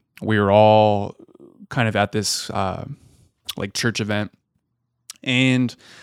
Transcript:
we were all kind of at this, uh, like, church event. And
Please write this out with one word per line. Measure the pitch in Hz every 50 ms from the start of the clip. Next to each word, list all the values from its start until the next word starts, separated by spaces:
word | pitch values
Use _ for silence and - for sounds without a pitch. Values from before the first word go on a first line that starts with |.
| - _ _ -
we | 95 107 110 104
were | 101 98
all | 101 107 107 107 107 107 107 107 104 101 101 - - - - _ - _ - - _ _ 208 -
kind | - 135 117
of | 110 -
at | 101 101 -
this, | - 107 98 - - - - -
uh, | 92 95 98 92 - - - - 147 - _ _ _ _ _ _ _ _ _ - -
like, | - 95 98 -
church | - - 117 101 -
event. | 107 104 104 104 104 - - _ _ _ _ _ _ _ _ _ _ _ _ _ _ - - _ -
And | 131 127 127 131 131 127 127 127 120 - - _ - - -